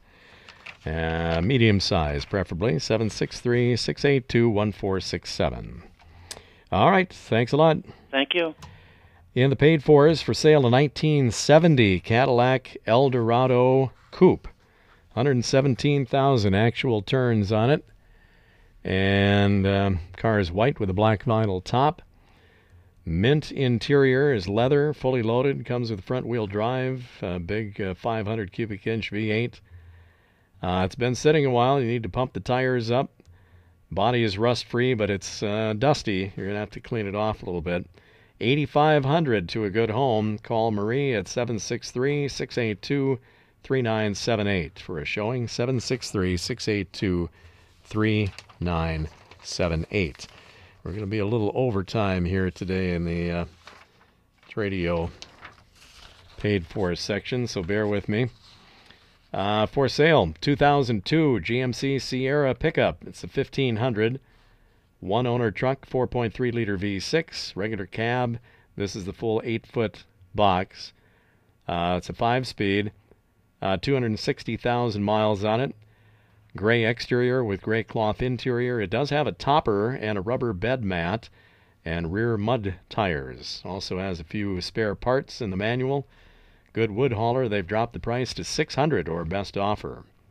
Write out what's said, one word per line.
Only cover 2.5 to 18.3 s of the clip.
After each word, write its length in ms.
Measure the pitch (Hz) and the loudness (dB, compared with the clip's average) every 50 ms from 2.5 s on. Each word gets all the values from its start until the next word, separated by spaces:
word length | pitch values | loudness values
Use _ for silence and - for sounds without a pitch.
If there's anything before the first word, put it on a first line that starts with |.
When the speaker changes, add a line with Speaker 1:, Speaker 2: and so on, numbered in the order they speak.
| - 80 92 120 151 147 | -4 -4 -2 -2 -2 -2
Speaker 1:
Seven 300 | - - - 110 113 104 | -2 -2 -2 0 0 -2
six 300 | - - - 143 - - | -4 -4 -6 -6 -6 -6
three, 360 | - 120 120 123 123 120 123 | -2 0 2 2 2 2 0
six 280 | 110 - - 151 - - | 0 -2 -4 -4 0 2
eight 240 | 143 139 135 123 - | 2 2 2 0 0
two, 200 | - 120 117 120 | 2 4 4 4
one 240 | 107 101 104 107 98 | 4 2 0 0 -2
four 280 | - - 98 95 95 | -4 -4 -2 -2 -2
six 300 | 90 - - 90 - - - | -4 -4 -8 -8 -8 -6 -4
seven. 500 | - 98 73 62 58 53 53 57 - - - - _ - - - - - - - - - - - _ _ - - | -2 -2 -2 -2 -4 -12 -14 -16 -18 -20 -20 -20 _ -20 -20 -20 -20 -20 -20 -20 -20 -20 -20 -20 _ _ -2 2
All 180 | 92 107 156 | 4 4 4
right. 220 | 196 190 185 - - | 4 4 2 0 -4
Thanks 400 | - - - 120 113 123 117 - | -12 -6 0 2 2 2 2 4
a 40 | |
lot. 220 | 139 156 165 156 - - - - - - - | 4 6 6 4 2 -2 -10 -18 -20 -12 -4
Speaker 2:
Thank 240 | - 135 139 - - | -2 -2 0 0 0
you. 200 | 180 165 160 156 - - - - - - - - _ _ - _ - - _ - | 0 -2 -2 -4 -10 -18 -20 -20 -20 -20 -20 -20 _ _ -20 _ -20 -16 _ 0
Speaker 1:
In 140 | 123 127 139 | 2 4 4
the 80 | 135 | 4
paid 280 | - 139 151 165 151 131 | 6 6 6 6 6 6
for 240 | - 151 143 143 160 | 8 8 10 10 8
is 140 | 165 147 - | 6 4 0
for 120 | - 113 | -2 -2
sale 320 | - - 156 156 147 135 | 4 6 6 8 8 8
a 40 | 117 | 6
nineteen 600 | 117 127 147 139 - - - 156 151 147 135 117 | 6 6 4 4 0 0 0 2 4 4 4 2
seventy 680 | 101 - - - 143 160 165 175 156 123 117 101 95 87 | 0 0 4 8 8 8 8 8 6 8 6 6 6 2
Cadillac 760 | - - 110 117 135 139 127 120 120 127 131 127 - - - - - | 2 2 2 2 4 4 4 4 4 4 2 0 -2 -6 -16 -8 0
Eldorado 1040 | - 110 127 139 139 123 127 117 110 117 120 131 131 127 123 127 127 131 135 135 127 - _ - - | 2 4 4 4 4 2 2 2 2 4 4 4 4 4 4 6 6 4 4 2 0 -4 _ -20 -8
Coupe. 380 | - - 180 185 104 - - - - _ _ _ _ _ _ _ - _ _ _ - | 2 6 6 6 6 4 -2 -12 -18 _ _ _ _ _ _ _ -20 _ _ _ -4
Hundred 300 | 113 120 139 135 123 110 | 0 0 2 2 2 0
seventeen 600 | - - 135 135 143 123 - - 147 143 143 135 | 2 2 2 4 2 0 0 2 2 2 2 0
thousand 500 | - - 139 135 139 135 120 101 104 95 | 0 0 2 4 4 4 4 4 4 4
actual 460 | 98 110 117 113 - - 135 117 104 | 4 4 4 2 0 0 0 0 0
turns 520 | 98 - - 131 127 123 117 110 101 95 110 | 0 0 0 2 2 4 2 2 2 2 2
on 180 | 107 110 123 | 2 4 4
it. 140 | 151 160 - - - _ _ _ - - _ _ | 2 2 0 -6 -20 _ _ _ -20 -20 _ _